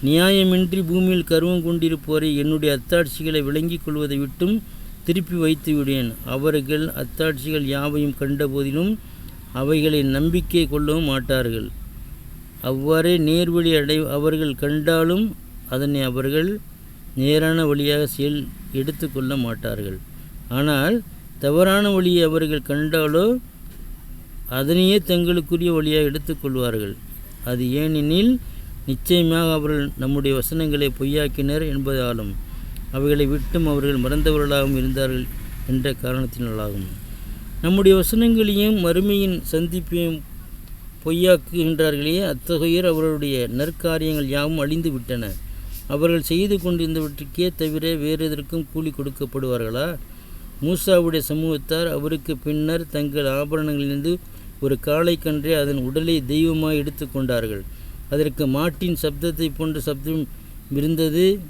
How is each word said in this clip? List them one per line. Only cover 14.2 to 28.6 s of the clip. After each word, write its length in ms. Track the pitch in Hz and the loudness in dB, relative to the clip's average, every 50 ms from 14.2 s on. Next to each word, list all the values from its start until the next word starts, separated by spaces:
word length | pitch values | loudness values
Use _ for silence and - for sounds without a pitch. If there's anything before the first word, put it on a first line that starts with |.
| 147 156 156 156 156 147 135 | 2 2 2 2 0 0 -2
கண்டாலும் 840 | 123 147 143 151 156 147 165 165 165 160 165 175 190 220 220 185 - - - - - - - | 0 0 0 0 2 2 4 4 4 4 4 4 2 2 0 -2 -8 -12 -16 -16 -16 -10 -6
அதனை 340 | 127 127 143 143 143 139 135 | -4 -2 0 0 0 0 0
அவர்கள் 560 | 131 123 131 131 135 143 156 160 185 208 208 - - - - - - - - - - - | 0 -2 -2 -2 0 0 2 0 0 -2 -4 -8 -12 -18 -18 -18 -18 -18 -16 -16 -10 -4
நேரான 500 | 127 131 139 151 156 156 160 160 165 160 | 0 2 4 4 4 4 4 4 4 4
வழியாக 400 | 151 143 143 143 143 147 147 151 | 2 2 2 2 2 2 2 2
செயல் 400 | 135 - - 139 147 147 147 131 - - - - - - | -2 -2 -2 -2 0 0 -2 -4 -6 -10 -12 -12 -6 -4
எடுத்து 400 | 135 135 143 156 - 170 151 127 | -4 -2 -2 -4 -4 -6 -6 -4
கொள்ள 240 | 135 131 127 139 | -4 -4 -2 -2
மாட்டார்கள். 640 | 135 123 117 113 110 - 113 110 104 104 98 95 87 - - - - - - - - - - | -2 -2 -2 -4 -4 -4 -6 -4 -4 -6 -6 -8 -8 -10 -14 -16 -16 -16 -16 -16 -14 -10 -4
ஆனால் 540 | 120 131 143 151 147 139 135 165 220 240 220 - - - - - - - | -2 0 2 2 2 2 2 2 2 0 -2 -6 -14 -16 -16 -16 -12 -2
தவறான 520 | - 139 147 165 185 190 190 202 208 202 | 0 2 4 6 6 6 6 4 4 4
வழியை 320 | 196 190 180 180 180 170 165 | 2 4 4 4 4 6 4
அவர்கள் 460 | 160 156 160 160 156 151 147 127 - | 4 4 2 0 0 -2 -4 -2 -2
கண்டாலோ 720 | 143 147 151 156 151 160 156 151 151 165 185 220 247 254 - - - - - - - - - - - - - - - - - - - - - - | -2 -2 0 0 2 2 2 4 4 4 4 4 2 0 -2 -10 -18 -18 -16 -16 -14 -14 -14 -14 -14 -14 -14 -14 -14 -14 -16 -14 -14 -14 -10 -6
அதனையே 500 | 127 131 135 143 165 180 185 185 196 208 | -4 -2 0 2 4 4 6 6 4 4
தங்களுக்குரிய 760 | - - 180 175 175 170 175 175 160 143 175 170 170 175 170 | 2 2 0 2 2 2 2 2 2 0 0 0 2 2 2
வழியாக 380 | 160 156 151 151 156 151 143 | 2 2 2 2 4 2 2
எடுத்துக்கொள்வார்கள். 840 | 139 156 - - 156 135 - 139 131 131 123 120 113 110 104 98 98 - - - - - - - - - - | 0 -2 -4 -4 -6 -4 -4 -4 -2 0 -2 0 -2 -2 -4 -4 -8 -10 -12 -16 -14 -14 -14 -16 -14 -10 -6
அது 280 | 120 123 123 127 123 127 | -4 -2 -2 0 0 0
ஏனெனில் 680 | 143 151 156 160 151 147 147 160 180 202 240 262 247 - - - - | 0 0 0 0 0 2 2 4 4 6 4 4 2 -2 -8 -12 -12